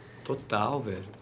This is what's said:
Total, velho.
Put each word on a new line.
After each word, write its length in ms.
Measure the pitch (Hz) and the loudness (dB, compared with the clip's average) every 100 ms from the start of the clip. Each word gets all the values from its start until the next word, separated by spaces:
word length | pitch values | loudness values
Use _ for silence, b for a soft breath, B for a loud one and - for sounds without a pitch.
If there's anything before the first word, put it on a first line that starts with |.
| B B | B B
Total, 540 | - 131 - 107 110 139 | -4 -2 2 4 4 4
velho. 220 | 110 95 - - | 0 -2 -6 2